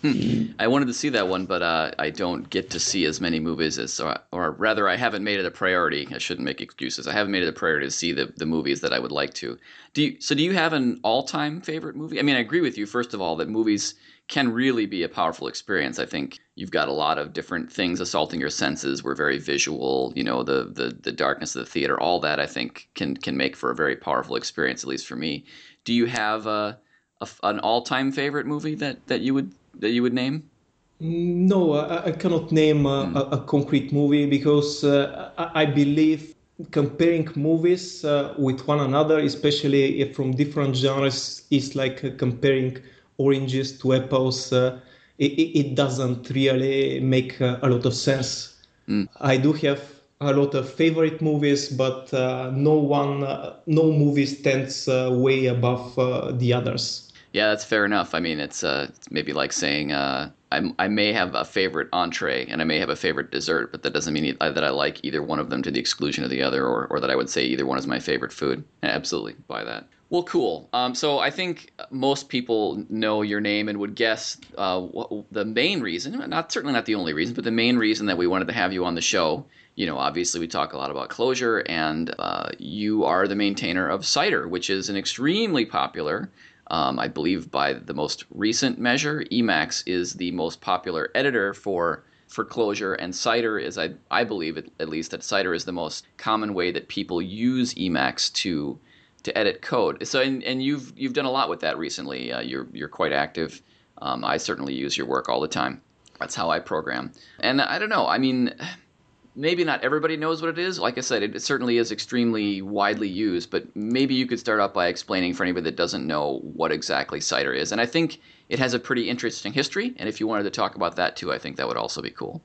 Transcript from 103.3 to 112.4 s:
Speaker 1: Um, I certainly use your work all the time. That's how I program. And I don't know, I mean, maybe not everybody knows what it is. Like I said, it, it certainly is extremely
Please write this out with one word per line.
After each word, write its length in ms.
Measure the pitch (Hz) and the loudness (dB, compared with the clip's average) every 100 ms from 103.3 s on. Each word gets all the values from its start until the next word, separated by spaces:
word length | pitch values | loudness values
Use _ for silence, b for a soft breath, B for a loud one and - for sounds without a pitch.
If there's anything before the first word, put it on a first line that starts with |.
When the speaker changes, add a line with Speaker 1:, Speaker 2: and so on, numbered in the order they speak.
| 87 80 - b b b - | -2 -6 -8 b b b -10
Speaker 1:
Um, 220 | 67 64 | -6 -4
I 120 | 53 78 | -2 -2
certainly 380 | - - 69 | -2 -4 -4
use 220 | 65 69 71 | -4 -4 -4
your 100 | 62 | -2
work 220 | 65 - | -2 0
all 120 | 60 | -2
the 80 | 78 | 0
time. 320 | 85 65 69 _ _ - - | -2 -2 -4 _ _ -20 -10
That's 160 | - | -8
how 160 | - 85 | -4 0
I 80 | 80 | -2
program. 540 | - 78 78 62 - B B B | -2 -4 -2 -6 -6 B B B
And 220 | 117 135 | 0 2
I 180 | - 165 | 0 -2
don't 120 | 214 | 0
know, 180 | 202 71 | 0 2
I 100 | 98 | 2
mean, 360 | 131 127 120 - B B B _ _ _ _ - | 2 2 0 -2 B B B _ _ _ _ -4
maybe 260 | 151 175 | 0 0
not 200 | 160 131 | 0 0
everybody 320 | 127 151 160 160 | 0 0 0 -2
knows 240 | 156 160 | -2 -2
what 80 | 165 | -4
it 100 | 160 | -2
is. 200 | 180 185 | -4 -2
Like 180 | 117 123 | -2 -2
I 60 | |
said, 200 | 123 113 | -2 0
it, 140 | 104 - | 0 -4
it 60 | |
certainly 340 | - 139 123 117 | -2 0 2 2
is 160 | 117 | 2
extremely 680 | 107 - 123 117 110 | -4 -2 0 2 2